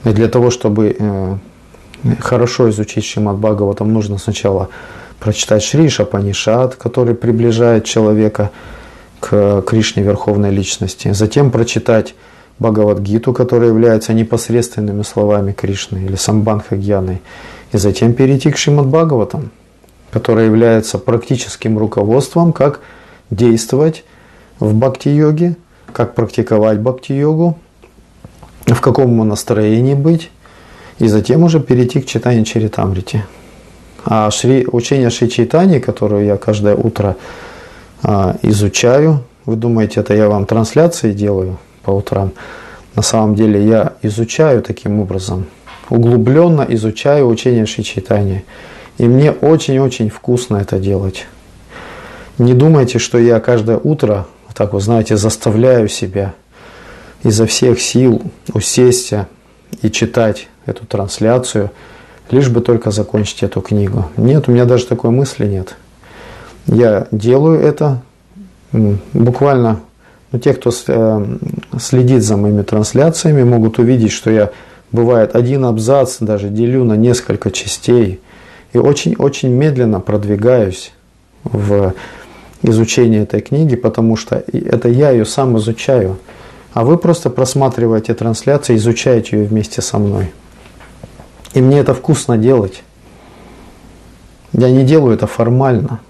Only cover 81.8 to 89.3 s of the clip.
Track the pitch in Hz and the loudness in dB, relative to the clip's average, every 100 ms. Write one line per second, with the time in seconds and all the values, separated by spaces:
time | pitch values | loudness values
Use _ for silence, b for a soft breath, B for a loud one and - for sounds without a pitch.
81.8 | 95 95 B B B B B B - 110 | 0 -4 B B B B B B 0 2
82.8 | 113 - 117 107 104 104 - 139 156 120 | 2 2 2 2 0 -4 -2 0 0 0
83.8 | 113 110 113 110 - - - - - 113 | -2 0 0 0 -4 -6 -4 -6 -2 0
84.8 | 120 123 147 123 107 - 135 113 107 113 | 2 2 4 2 0 -2 0 0 -2 -4
85.8 | - 127 95 95 B B B B B - | 0 0 0 -6 B B B B B -2
86.8 | 120 170 175 165 135 - 131 139 135 127 | 2 2 2 0 -2 -2 -2 0 -2 0
87.8 | 117 110 110 120 113 110 - 143 143 113 | 0 0 -2 -4 -2 -2 0 -2 2 2
88.8 | 113 117 135 117 - | 2 0 2 0 0